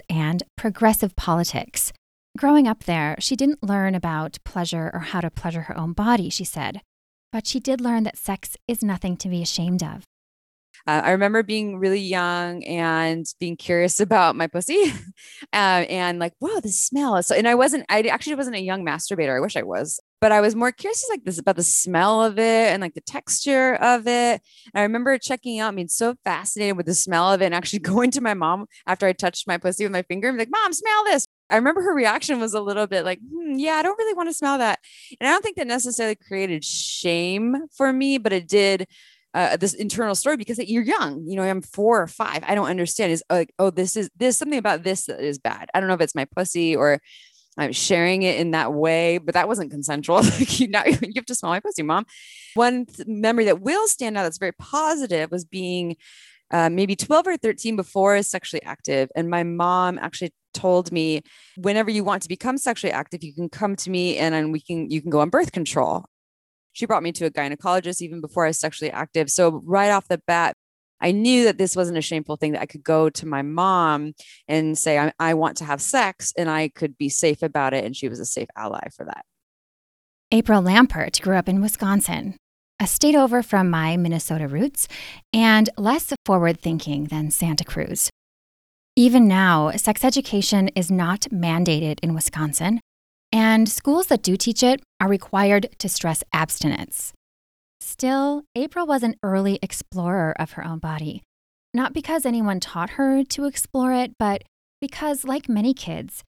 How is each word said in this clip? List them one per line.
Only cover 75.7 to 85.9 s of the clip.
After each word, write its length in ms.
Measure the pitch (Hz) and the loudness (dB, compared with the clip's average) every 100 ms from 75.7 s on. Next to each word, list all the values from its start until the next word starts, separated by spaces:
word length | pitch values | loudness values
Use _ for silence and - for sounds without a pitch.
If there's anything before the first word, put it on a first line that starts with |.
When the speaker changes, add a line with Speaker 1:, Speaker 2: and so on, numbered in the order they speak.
| 143 | -4
Speaker 2:
sex," 520 | - 269 202 - - - | 0 0 0 -2 -6 -4
and 120 | 165 | -2
I 200 | 156 156 | 0 -2
could 280 | - 151 131 | -4 -6 -4
be 120 | 139 | -4
safe 320 | - 165 147 | 0 0 0
about 320 | 160 147 135 | -2 0 0
it. 100 | 135 | 0
And 120 | 107 135 | -4 -6
she 140 | 131 | -8
was 100 | 120 | -6
a 60 | 113 | -6
safe 220 | - 117 - | -6 -8 -8
ally 340 | 110 - - - | -8 -8 -10 -14
for 100 | - | -14
that. 200 | - - _ _ _ _ _ _ _ _ _ _ | -14 -18 _ _ _ _ _ _ _ _ _ _
Speaker 1:
April 300 | 226 220 208 | 2 4 4
Lampert 600 | 180 202 254 160 - - | 6 6 6 4 -4 -2
grew 140 | 190 190 | 0 2
up 120 | 180 | 2
in 140 | 190 | 0
Wisconsin, 760 | 208 - 196 202 - 165 196 190 _ _ _ - | 0 0 0 2 0 -4 -6 -10 _ _ _ -4
a 80 | 202 | -2
state 280 | - 294 294 | 2 4 6
over 260 | 262 247 | 4 2
from 280 | 226 202 180 | 2 2 4
my 280 | 165 160 175 | 2 2 0
Minnesota 500 | 170 165 - 160 147 | 0 -2 -2 -2 -2
roots 400 | 143 277 - - - - - _ | 0 -2 -2 -6 -8 -16 -18 _
and 360 | 220 226 214 214 - | 4 6 6 4 2
less 360 | 208 | 0